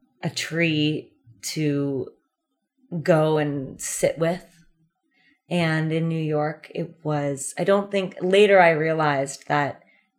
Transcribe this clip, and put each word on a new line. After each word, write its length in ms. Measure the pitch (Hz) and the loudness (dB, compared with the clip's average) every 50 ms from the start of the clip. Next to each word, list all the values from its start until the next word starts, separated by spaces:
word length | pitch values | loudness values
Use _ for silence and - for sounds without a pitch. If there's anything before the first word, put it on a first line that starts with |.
| _ _ _ - - | _ _ _ -10 -8
a 80 | 160 | -8
tree 800 | - - - - 156 165 170 165 156 151 151 151 156 - - - _ _ _ - - _ - | -6 -6 -8 -6 -2 -2 0 0 2 2 0 0 0 -4 -8 -12 _ _ _ -20 -20 _ -12
to 680 | - - 156 156 147 143 143 143 139 139 131 - - - _ _ _ _ _ _ _ _ _ _ _ _ _ _ - 175 170 135 | -8 -4 -2 -2 0 0 0 -2 -2 -2 -4 -6 -8 -12 _ _ _ _ _ _ _ _ _ _ _ _ _ _ -10 -8 -4 0
go 340 | - 165 156 156 156 156 151 | 2 2 4 4 2 2 0
and 420 | 147 147 143 143 135 - - - | 0 -2 -4 -6 -8 -8 -12 -12
sit 380 | - - - - 180 - - 156 | -10 -10 -6 -2 -2 -2 0 0
with. 300 | 160 165 180 185 - - _ _ _ _ _ _ _ _ _ _ _ _ _ _ _ _ _ _ _ - | -2 -2 -2 -4 -8 -16 _ _ _ _ _ _ _ _ _ _ _ _ _ _ _ _ _ _ _ -4
And 440 | 170 180 165 160 156 156 156 160 | -2 0 0 0 0 0 -2 0
in 180 | 160 160 165 165 | -2 -2 -2 -2
New 100 | 165 160 | -2 -2
York, 520 | 160 151 151 151 151 156 156 - - - - | -2 -2 -2 -2 -2 -2 -4 -8 -14 -12 -8
it 240 | 170 165 - - _ - | -8 -8 -8 -10 _ -6
was, 500 | 151 151 147 143 143 139 131 - - - | -4 -2 -2 -2 -4 -4 -6 -8 -10 -6
I 100 | - 175 | -4 0
don't 260 | 190 196 202 202 202 | 2 2 2 0 -2
think, 260 | 202 196 185 185 - - | -4 -4 -4 -4 -6 -4
later 400 | - 185 196 202 208 196 202 185 | -2 2 4 6 6 8 8 8
I 120 | 175 165 | 8 6
realized 760 | 165 151 156 160 160 160 156 147 143 135 139 139 - - - - | 6 4 0 0 0 0 0 0 0 0 -2 -4 -6 -10 -6 -2
that 360 | 147 147 143 131 - - _ _ _ _ _ _ _ | 0 0 0 -2 -6 -10 _ _ _ _ _ _ _